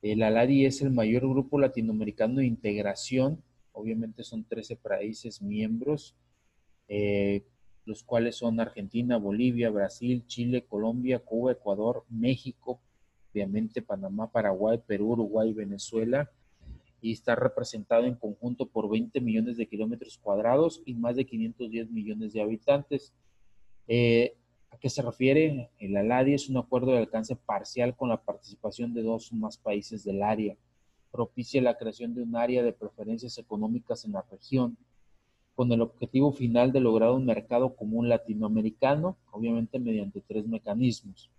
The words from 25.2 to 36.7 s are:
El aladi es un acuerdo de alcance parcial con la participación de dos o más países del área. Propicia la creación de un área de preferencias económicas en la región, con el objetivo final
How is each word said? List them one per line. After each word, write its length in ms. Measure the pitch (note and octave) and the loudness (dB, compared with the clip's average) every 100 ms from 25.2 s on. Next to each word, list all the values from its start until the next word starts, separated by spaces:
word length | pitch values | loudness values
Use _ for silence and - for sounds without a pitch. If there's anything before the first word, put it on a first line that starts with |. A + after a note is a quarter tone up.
| B2+ C#3+ D#3+ C#3 A#2 _ | 4 6 4 0 -10 _
El 180 | G2 G2+ | -4 0
aladi 360 | G#2+ B2 C3 C#3+ | 2 4 4 2
es 120 | - | 0
un 100 | B2+ | -4
acuerdo 340 | A#2+ B2+ B2+ | 0 0 2
de 80 | B2+ | 2
alcance 360 | G#2+ A2 A2 B2+ | 2 -2 -4 -8
parcial 600 | - G#2 - - B2 B2 | -4 -6 -6 -2 -2 0
con 140 | B2+ | -2
la 120 | A2 | -2
participación 720 | - - - G2 G#2+ - A#2+ | -4 -10 -12 -10 -10 -6 -6
de 80 | A#2 | -4
dos 300 | A2 A2+ - | -2 -4 -6
o 40 | A#2 | -6
más 220 | G#2+ - | -6 -6
países 460 | A2+ G#2 - A2 | -4 -4 -6 -10
del 180 | G2+ G2 | -6 -2
área. 340 | G#2 A2 G#2 - _ _ _ _ _ | 0 0 -2 -6 _ _ _ _ _
Propicia 480 | - A#2 - A#2+ C#3 | -6 -6 -6 -2 2
la 160 | B2 A#2 | 2 0
creación 380 | A2+ G#2+ A#2+ | -6 -8 -8
de 80 | A#2+ | -6
un 140 | A#2 A#2 | -4 -2
área 260 | A#2+ B2 | 0 2
de 120 | A#2+ | 0
preferencias 680 | - G#2 - G#2+ A2+ A#2+ - | -2 -12 -10 -8 -6 -8 -14
económicas 640 | A2+ G#2+ A2 A#2+ - A2+ A2 | -8 -4 -2 -4 -4 -8 -6
en 60 | |
la 100 | G2+ - | -8 -10
región, 480 | G2 - C3 B2 A#2 _ _ _ _ _ _ _ - | -18 -2 0 0 -4 _ _ _ _ _ _ _ -2
con 140 | B2 | 2
el 80 | A#2 | 4
objetivo 500 | A#2 - A#2+ C3 C#3+ | 2 -2 -2 4 4
final 400 | C#3 B2 A#2 B2+ | 2 2 4 6